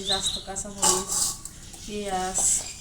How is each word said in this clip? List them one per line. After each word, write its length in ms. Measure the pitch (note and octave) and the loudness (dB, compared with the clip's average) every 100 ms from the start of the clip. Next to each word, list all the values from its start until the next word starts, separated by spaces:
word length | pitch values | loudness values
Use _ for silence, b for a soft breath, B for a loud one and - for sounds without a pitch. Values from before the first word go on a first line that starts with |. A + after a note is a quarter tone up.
এই 40 | F#3+ | 0
যে 60 | F#3+ | 0
আস্ত 160 | - F3+ F#3+ | 0 -2 -4
কাঁচামরিচ, 680 | F#3+ G#3 G3 F#3+ F#3 G3 - - - - - - - | -6 -6 2 4 4 2 0 0 0 -8 -12 -14 -12
পেঁয়াজ, 560 | - G#3 G3+ F#3 F#3 F#3 - - - - | -8 -6 -2 -2 0 2 4 2 0 -8